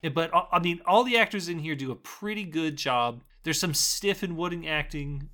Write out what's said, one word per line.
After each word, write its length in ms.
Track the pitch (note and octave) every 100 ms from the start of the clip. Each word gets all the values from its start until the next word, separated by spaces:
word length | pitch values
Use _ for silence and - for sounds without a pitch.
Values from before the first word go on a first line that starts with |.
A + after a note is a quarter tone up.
Yeah, 80 | D#3
but, 240 | C#3+ E3
uh, 140 | E3+ F3
I 80 | F3
mean, 220 | F3 E3+ F3
all 200 | G3+ B3
the 120 | A#3+
actors 300 | A3 G3+ F3
in 120 | E3+
here 160 | D#3 C#3+
do 160 | C3+
a 40 | B2
pretty 480 | - - G#3 G#3+
good 320 | F#3 D#3 D#3+ D3
job. 480 | C#3+ B2 A#2+ A#2+ - -
There's 160 | E3+ D3+
some 140 | F3+ D3
stiff 460 | - - G3+ F#3+
and 140 | F#3 E3
wooden 300 | F3 F3 D#3+
acting 640 | D#3 D3 D3+ C#3+ C#3+ C#3+